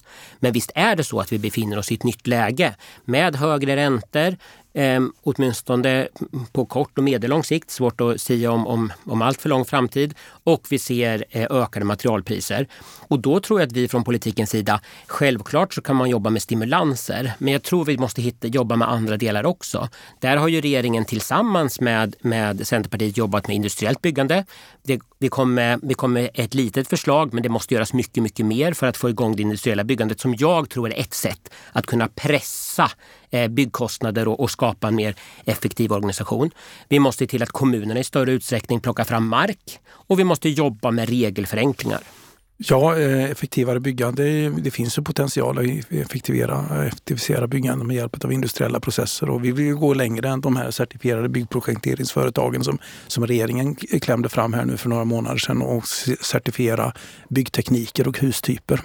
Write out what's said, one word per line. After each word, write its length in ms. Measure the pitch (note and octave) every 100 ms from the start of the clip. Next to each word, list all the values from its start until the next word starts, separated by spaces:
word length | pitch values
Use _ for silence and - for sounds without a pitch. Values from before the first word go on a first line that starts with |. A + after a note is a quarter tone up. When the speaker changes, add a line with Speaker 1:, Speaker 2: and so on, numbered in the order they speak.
| - - - -
Speaker 1:
Men 140 | B2+
visst 180 | A#2 - -
är 200 | G#3 F#3+
det 80 |
så 160 | D3+ A2
att 120 | F#2+
vi 80 | A2
befinner 380 | G#2+ - G#2+ G#2
oss 140 | G2+
i 40 | A#2
ett 80 |
nytt 240 | A#2+ - -
läge 480 | A#2+ G#2+ B2+ F3 G2+ - - -
med 300 | C3 F3+ C#3+
högre 400 | D#3 D3 C3+ C#3
räntor, 600 | C#3+ B2+ - D3 E3 F3+ - - _
ehm, 400 | - C3+ B2+ C3 -
åtminstone 840 | - C3 C3 A2 - B2 C3 C3 C3 - - C3+ A#2+
på 140 | - A#2+
kort 320 | B2+ C#3+ -
och 60 |
medellång 400 | C#3 B2 A#2 D3+
sikt. 280 | D3 D#3+ -
Svårt 300 | - B2 -
att 200 | A#2+ A#2
sia 300 | - B2 A#2
om, 160 | A#2 A2+
om, 260 | A#2 A2+ -
om 180 | - A2+
allt 200 | A#2 C3+
för 80 | D#3
lång 160 | C3+ A#2+
framtid. 480 | C#3+ B2 C#3 D3 D3 - -
Och 220 | - D#3+ -
vi 100 | C#3
ser, 460 | - B2 A#2+ A2 -
eh, 180 | A2+ A#2
ökade 360 | C3+ A2+ - G#2
materialpriser. 840 | G#2 B2 G#2+ F#2 G#2 - G2+ C#3 - - - -
Och 120 | C#3
då 200 | B2 E3
tror 200 | - G#3+
jag 80 | D3
att 60 |
vi 140 | A#2+ B2
från 160 | B2
politikens 460 | A#2 A#2+ - G#2+ G#2+
sida, 320 | A2+ G#2 G#2 - - -
självklart 680 | - C#3+ A#2+ G#2 D3 F#3+
så 80 | -
kan 140 | - C3+
man 140 | B2+
jobba 200 | A#2+ G#2
med 120 | A2
stimulanser, 920 | - A#2 A2+ E3 E3 B2+ - G2 B2+ G#2
men 160 | C3+
jag 100 | C#3
tror 220 | - F3+ D3+
vi 120 | B2+
måste 240 | B2 -
hitta, 260 | A#2+ A#2+ A#2
jobba 280 | C3 A#2 A#2
med 140 | A#2
andra 280 | A#2 A2 G#2+
delar 280 | A2+ G#2 C3+
också. 440 | F3+ - - A#2+ - - -
Där 180 | B2+ C#3+
har 100 | D#3
ju 140 | E3
regeringen 440 | D3 C3+ A#2+ A#2 G#2+
tillsammans 760 | A2 - C#3+ A#3 F#3+ C#3+ -
med, 360 | B2 A2+ A2 -
med 460 | A#2+ A2+ G#2+ G2+ G#2+
Centerpartiet 500 | A#2 G#2 G#2 G#2+ G2+
jobbat 300 | A2 G#2 G2
med 80 | G#2
industriellt 460 | G#2 - G#2+ C3+
byggande. 440 | F3 C#3 C3+ F3 F#3+ - - -
Det, 180 | - B2+ - _
vi 100 | C3
kom 240 | C3+ C3
med, 260 | B2 A#2+ A#2+
vi 100 | C#3
kom 200 | B2+ C3
med 160 | B2 B2
ett 200 | - A2+
litet 340 | C3+ A#2+ C3+ C3+
förslag, 460 | F3+ - C#3+ D3+
men 100 | A#2
det 60 | A#2+
måste 240 | A2+ -
göras 200 | A#2+ A2
mycket, 300 | B2+ A2 -
mycket 220 | A2 - A2
mer 280 | A2+ D#3+
för 140 | E3 B2+
att 100 | A#2+
få 120 | B2
igång 260 | A2+ A#2 G#2+
det 60 |
industriella 420 | G#2 G#2+ - G#2
byggandet, 360 | G#2+ B2 G#2+ G#2+
som 160 | C3 A#2
jag 340 | D3+ F3 D3
tror 220 | B2+ A#2
är 80 | -
ett 140 | B2
sätt 360 | - - - - - -
att 140 | - -
kunna 220 | A#2 A2+
pressa, 840 | - C#3+ D3 - - - - D3 - - - _
eh, 180 | B2 A#2
byggkostnader 800 | A#2 B2+ - A2+ - A2+ G#2+ A2
och, 120 | A2
och 120 | C3
skapa 360 | - A#2+ G#2+ A2
en 80 | A2
mer 200 | G#2+ G2 - - -
effektiv 460 | A2 A2 - A2+
organisation. 600 | G#2 G2+ F#2+ A#2 A2+ D#3 - - - -
Vi 100 | C#3+
måste 240 | C#3 -
se 40 | C3
till 160 | B2
att 80 | A#2
kommunerna 480 | - C3+ A#2+ G#2 A2+
i 40 |
större 280 | C3 D3 B2+
utsträckning 480 | B2+ - A#2 - A#2+
plockar 240 | B2+ A#2+
fram 240 | A2+ A#2 A2+
mark, 520 | A2+ G3 G#3 - - -
och 300 | - - F#3+
vi 40 |
måste 260 | G3 D#3+ D#3+
jobba 420 | D3 D3 G#2+ B2
med 180 | A#2 A2+
regelförenklingar. 920 | B2 A2 F#2+ G2 G#2+ C3 B2+ B2 - - - - - _ -
Speaker 2:
Ja, 380 | - C3+ D3+ E3
eh, 320 | C#3+ C3+ C3+
effektivare 480 | C3+ C#3 - B2 B2
byggande, 680 | C3+ B2+ A#2+ B2 C#3+ D3+ D3+
det 220 | D3+ C#3+
finns 260 | - A#2 -
ju 40 |
potential 560 | D3 - C#3 C3+ B2 C3+
att 340 | B2 D3+ -
effektivera, 920 | D#3+ C#3 B2+ - C3 A#1 C2+ D3 D2 D2
effektivisera 640 | - - A#2+ - - A#2+
byggande 380 | C3+ B2+ C3 A#2
med 100 | B2
hjälp 300 | A#2 D3 C3
av 80 |
industriella 460 | C3 B2+ - B2 A#2+
processer. 500 | - - - - C#3
Och 160 | B2+ B2
vi 60 |
vill 140 | B2+ D3
ju 100 | D3
gå 180 | D3
längre 360 | C3+ B2 A2+ C3
än 120 | C3+
de 140 | C#3 B2+
här 160 | B2
certifierade 580 | - B2 - B2 A#2 A#2+
byggprojekteringsföretagen 1300 | B2+ A#2+ B2+ - A2+ C3 C3 - - B2+ A#2+ B2 -
som, 140 | B2+ C#3 - - -
som 200 | - A#2
regeringen 480 | A#2+ A2+ B2 C#3 D3
k-, 120 | - D3+
klämde 280 | - A#2 A#2+
fram 240 | - A#2
här 120 | A2+ B2
nu 120 | B2+
för 120 | A#2+
några 160 | A#2 A#2
månader 320 | A#2 A#2 B2
sedan, 240 | - B2
och 260 | B2+ A#2+ -
c-, 280 | - B2+ B2+
certifiera 720 | - B2 - - A#2+ A2+ A#2 - - - -
byggtekniker 760 | B2+ B2 - B2 B2+ A2+ - C3+
och 120 | B2+
hustyper. 640 | C3+ A#2 - - - C#2